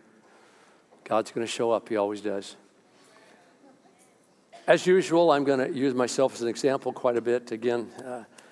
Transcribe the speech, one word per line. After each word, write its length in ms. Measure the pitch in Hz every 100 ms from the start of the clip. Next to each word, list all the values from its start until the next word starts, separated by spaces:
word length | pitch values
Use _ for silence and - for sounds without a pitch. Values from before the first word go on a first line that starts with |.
| _ _ _ _ _ _ _ _ _ _
God's 280 | - 110 107
gonna 140 | - 110
show 260 | - 117
up. 180 | 110 -
He 80 | 107
always 240 | 101 104
does. 340 | 104 98 98 - _ _ _ _ _ - - - _ _ - _ _ _ _ _ _ _ _ - -
As 220 | 160 175
usual, 420 | 185 151 165 170
I'm 140 | 143
gonna 240 | 139 135 131
use 260 | 123 139
myself 400 | 123 120 - 135
as 80 | -
an 60 | 117
example 460 | 110 139 135 127
quite 240 | 120 127 120
a 40 |
bit. 300 | 113 123 -
Again, 400 | 110 120 120 107 -
uh, 200 | 127 123 107 - -